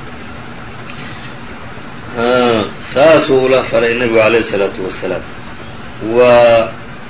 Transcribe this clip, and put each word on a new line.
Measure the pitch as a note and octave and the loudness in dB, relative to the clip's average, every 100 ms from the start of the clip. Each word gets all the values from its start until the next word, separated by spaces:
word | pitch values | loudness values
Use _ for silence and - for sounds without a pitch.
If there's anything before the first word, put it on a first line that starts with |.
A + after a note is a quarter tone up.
| - - - - - - - - - - - - - - - - - - - - - | -14 -14 -14 -14 -14 -14 -14 -14 -14 -14 -12 -14 -14 -14 -14 -14 -14 -14 -14 -14 -10
Ah, | A#2 A#2+ B2+ A#2+ A2+ G2+ - - | -2 2 4 4 2 -2 -8 -6
saasuu | B2 D#3 D3+ C#3 C3 C3 | 4 6 6 4 2 4
ula | C3 | 2
faray | - A2+ A#2 | 2 0 0
Nebigu | A#2 B2 A2+ | 0 2 4
calayhi | G#2+ A#2 | 4 2
salaatu | A2 G2 G2 G#2 | 0 -2 -2 -4
wasalaam. | F#2 - F#2+ F2+ - - - - - - - - | -8 -6 -6 -6 -8 -14 -14 -14 -14 -14 -14 -10
Waa | G#2+ A#2 B2 A#2+ A#2+ A#2 A2+ - - - | 0 4 6 8 8 6 2 -6 -16 -16